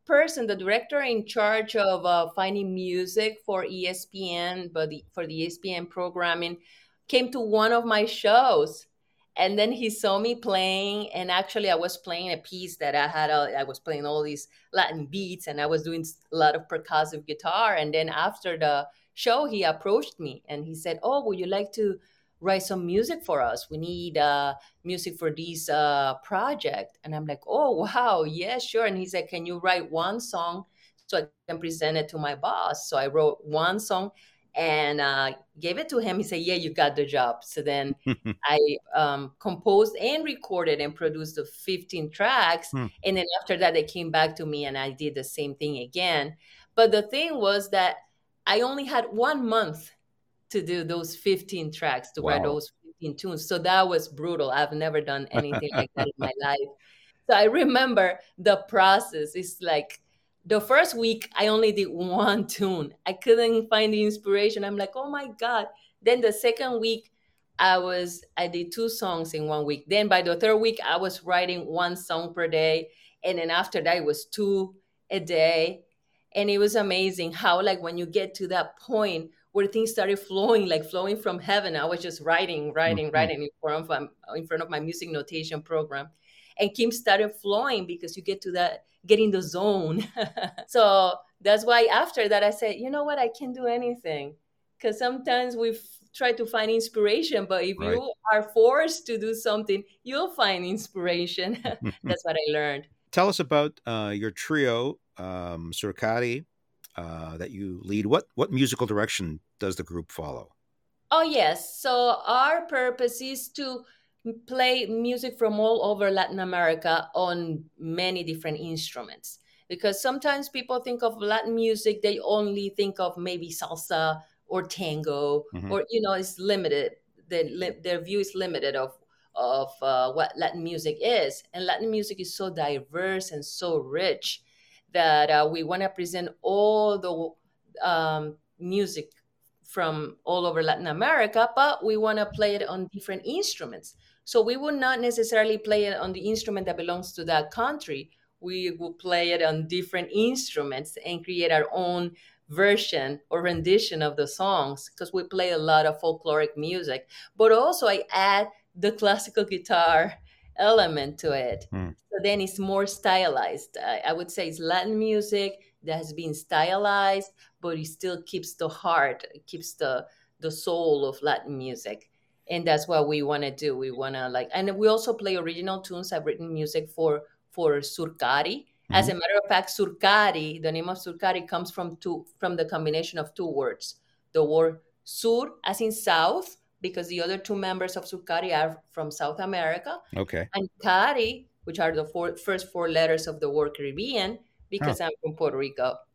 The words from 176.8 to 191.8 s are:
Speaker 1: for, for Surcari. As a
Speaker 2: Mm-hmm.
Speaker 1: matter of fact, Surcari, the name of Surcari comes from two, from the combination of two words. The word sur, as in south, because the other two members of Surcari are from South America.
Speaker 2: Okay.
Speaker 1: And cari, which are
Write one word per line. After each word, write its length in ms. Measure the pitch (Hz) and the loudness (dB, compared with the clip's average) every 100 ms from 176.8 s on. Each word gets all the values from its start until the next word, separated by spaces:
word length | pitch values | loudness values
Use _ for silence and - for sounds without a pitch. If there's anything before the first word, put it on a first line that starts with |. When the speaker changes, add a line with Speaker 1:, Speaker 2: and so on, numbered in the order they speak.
| 156 | -6
Speaker 1:
for, 340 | - 160 147 151 _ _ | -2 0 0 -4 _ _
for 280 | - 160 143 | -2 2 2
Surcari. 840 | 139 - 160 - 123 139 165 254 - _ _ | -2 -8 -8 -4 0 2 0 -4 -10 _ _
As 160 | 190 196 | 4 4
a 40 | |
Speaker 2:
Mm-hmm. 80 | 180 | 0
Speaker 1:
matter 180 | 170 202 | 0 0
of 40 | 202 | 2
fact, 220 | 190 190 | 2 0
Surcari, 920 | - 196 - 196 208 208 160 156 160 | -2 -4 2 4 6 6 2 -4 -4
the 100 | 160 | -4
name 180 | 160 175 | -2 -4
of 80 | 185 | -8
Surcari 500 | 180 170 190 185 175 | -10 -4 -2 -2 -4
comes 220 | 175 180 | -6 -6
from 260 | - 175 160 | -8 -10 -8
two, 280 | 180 170 - _ | -8 -8 -10 _
from 160 | 185 175 | -4 -2
the 100 | 160 | -2
combination 540 | 165 156 156 165 165 | -2 -2 -2 -4 -6
of 140 | 151 - | -10 -6
two 100 | 170 | -4
words. 500 | 139 127 98 - - _ _ _ | -2 -2 -4 -12 -16 _ _ _
The 100 | 160 | 0
word 360 | 151 156 165 160 _ _ | 4 4 4 0 _ _
sur, 480 | - - 226 233 285 - | -16 -4 2 2 0 -6
as 160 | - 202 | -6 -2
in 120 | 226 | -2
south, 640 | 220 - 165 165 320 370 - _ _ | -2 2 4 4 2 -4 -16 _ _
because 260 | 185 180 175 | -8 -8 -8
the 140 | 175 | -4
other 160 | 170 190 | -4 -4
two 180 | 190 202 | -4 -4
members 400 | 190 185 185 185 | -4 -4 -4 -6
of 80 | 180 | -10
Surcari 460 | 185 - 170 185 156 | -14 -4 -4 0 0
are 240 | 160 160 _ | 0 -2 _
from 200 | - 151 | -8 -8
South 280 | - 151 156 | -4 -6 -4
America. 600 | 190 185 160 175 285 339 - - | -4 -2 -2 -2 -6 -12 -10 -6
Speaker 2:
Okay. 320 | 98 85 - 202 | -4 -4 -4 -6
Speaker 1:
And 120 | 190 - | -6 -4
cari, 640 | 208 185 233 277 220 254 - _ - | 2 4 4 2 -2 -4 -14 _ -12
which 140 | |
are 140 | 165 | -2